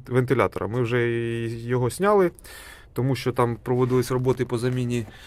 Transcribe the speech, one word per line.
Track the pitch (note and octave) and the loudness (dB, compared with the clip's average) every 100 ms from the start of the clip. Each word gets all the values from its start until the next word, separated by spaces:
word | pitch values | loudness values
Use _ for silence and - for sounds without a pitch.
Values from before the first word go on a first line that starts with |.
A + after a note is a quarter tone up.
| - | 0
вентилятора. | B2+ B2+ A#2+ - - F#2+ | 0 2 4 2 0 -4
Ми | A#2+ | -2
вже | A2+ B2 | 0 0
й-, | A#2+ A#2 A#2 A#2 A2+ A#2 A#2+ | 0 0 -4 -4 -6 -6 -2
його | B2 B2 | 0 0
сняли, | - G3+ G#3 F3 - - - - - - | 0 2 4 2 -2 -20 -18 -18 -20 -10
тому | - C3+ B2+ | -2 0 0
що | C3 | -2
там | B2 A#2+ A2+ | 2 0 0
проводились | - B2 B2+ B2+ B2 | 0 2 2 2 2
роботи | B2+ C3 B2 B2 | 0 0 0 0
по | A#2 | -2
заміні, | B2+ B2+ A#2+ A#2+ G#2+ - | -2 -2 -2 -2 -4 -12